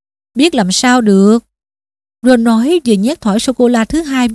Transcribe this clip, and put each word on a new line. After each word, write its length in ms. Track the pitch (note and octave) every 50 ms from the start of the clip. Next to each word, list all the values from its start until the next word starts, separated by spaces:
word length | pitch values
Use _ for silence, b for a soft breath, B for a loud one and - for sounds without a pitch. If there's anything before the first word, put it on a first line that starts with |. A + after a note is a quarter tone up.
| _ _ _ _ _ _ _
"Biết 200 | A#3 C#4+ F4 E4
làm 160 | B3 F#3+ F3+
sao 300 | F#3 - - B3 B3 B3+
được," 420 | A3+ G#3 G3 G3 G3 G#3 A3+ A#3 - _ _ _ _ _ _ _ _ _ _ _ _ _ _ _
Ron 220 | - B3 B3+ A#3+ A3+
nói 380 | A#3 A3+ A3 A#3 C#4+ F4+ F4 -
vừa 80 | A#3+ G#3+
nhét 280 | F#3+ G3+ B3 E4 -
thỏi 180 | - A3 F#3+ A#3
sô-cô-la 460 | - - B3 - B3 A#3+ B3 A#3 A3
thứ 160 | - B3+ D#4+
hai 260 | E4+ C#4+ C4+ B3+ B3 A#3